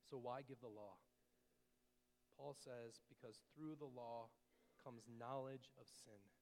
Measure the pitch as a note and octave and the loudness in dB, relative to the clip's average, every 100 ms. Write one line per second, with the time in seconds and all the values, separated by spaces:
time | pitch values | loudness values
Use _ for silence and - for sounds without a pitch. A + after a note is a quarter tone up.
0 | - C3+ B2 B2+ C3+ C3 A#2+ G#2+ G#2 F#2 | -2 0 2 2 0 -4 -4 -4 -6 -8
1 | - - - - - - - - _ _ | -16 -20 -20 -20 -20 -20 -20 -20 _ _
2 | _ _ - - C#3+ C#3 - B2 A#2 A2+ | _ _ -20 -6 -4 -4 -4 -4 -4 -8
3 | - - A#2 G#2+ - D3 D#3 D3+ C#3+ B2 | -16 4 4 4 -8 2 2 4 0 2
4 | A#2 A#2 A#2 - - - - - C3+ A#2 | 2 2 0 -8 -20 -20 -20 -8 -4 -4
5 | A2+ A#2 A#2 C3+ C3 C3+ A#2+ - B2 - | -4 0 4 4 4 -2 -6 -16 -16 -14
6 | - G#2 G2 - | -12 -12 -14 -20